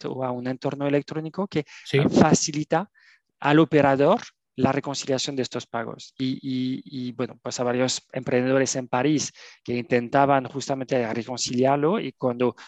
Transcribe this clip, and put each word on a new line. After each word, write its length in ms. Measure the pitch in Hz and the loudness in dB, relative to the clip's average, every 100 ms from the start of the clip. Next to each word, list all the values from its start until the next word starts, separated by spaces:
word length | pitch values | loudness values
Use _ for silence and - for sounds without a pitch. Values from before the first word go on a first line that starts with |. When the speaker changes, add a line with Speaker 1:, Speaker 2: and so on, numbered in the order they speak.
| 139 | -6
Speaker 1:
o 180 | 131 | -6
a 80 | 127 | -6
un 160 | 123 123 | -6 -6
entorno 400 | 131 139 139 143 | -4 -4 -4 0
electrónico 600 | 143 139 151 160 170 196 | 0 -2 -6 -8 -6 -4
que, 180 | 160 - - - | -4 -6 -10 -2
Speaker 2:
Sí. 140 | 139 | 0
Speaker 1:
ah, 100 | 147 | 4
facilita 800 | - 160 151 - 147 151 160 202 _ _ _ _ _ | 6 6 4 0 -4 -2 -2 -2 _ _ _ _ _
al 200 | 139 151 | 2 4
operador 640 | 160 151 139 135 143 226 - _ _ - | 6 4 4 4 4 2 -2 _ _ -2
la 180 | 131 | 0
reconciliación 640 | 135 143 135 - 131 - 139 | 0 -4 -6 -2 -2 -2 -4
de 60 | |
estos 220 | 120 123 - | -4 -6 -8
pagos. 480 | 117 113 113 - - | -6 -8 -10 -14 -6
Y, 200 | 131 135 | -6 -4
y, 400 | 139 127 127 131 | -6 -4 -4 -6
y, 280 | - 135 123 | -8 -10 -8
bueno, 260 | 117 123 - | -6 -8 -8
pues 160 | 123 120 | -10 -4
a 20 | |
varios 420 | 123 123 127 - - | -2 0 0 -2 -8
emprendedores 640 | - 123 123 127 135 131 135 | -10 -2 0 2 2 2 -2
en 140 | 127 | -2
París 420 | 123 139 151 131 - - - | 0 2 2 -2 -8 -20 -14
que 100 | - | -6
intentaban 720 | 120 117 123 117 143 139 139 123 | -6 0 0 2 4 4 4 0
justamente 640 | 139 - 135 127 131 113 | -6 -6 -6 -2 -2 -2
reconciliarlo 840 | 113 113 123 - 123 131 143 151 208 | -4 -6 -6 -4 2 2 4 2 0
y 140 | 151 | -4
cuando 440 | - 131 120 123 - | -4 -4 0 0 -2